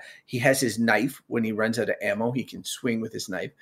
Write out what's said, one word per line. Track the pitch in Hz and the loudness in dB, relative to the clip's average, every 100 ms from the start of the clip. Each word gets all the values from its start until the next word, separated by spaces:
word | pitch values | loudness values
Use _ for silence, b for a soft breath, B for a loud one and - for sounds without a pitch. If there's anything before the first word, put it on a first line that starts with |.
| B B B | B B B
he | 123 | 2
has | 135 - | 4 4
his | 117 107 | 2 2
knife. | 117 107 135 - - | 4 4 2 -4 -4
When | 120 110 | -2 0
he | |
runs | 107 110 117 | 0 0 2
out | 104 | 0
of | - | 0
ammo, | 104 104 120 | -2 0 0
he | 127 | -2
can | - - - | -4 -8 -10
swing | - 131 113 | -4 -2 -2
with | 110 | -4
his | - - | -6 -6
knife. | 90 98 - | -6 -6 -10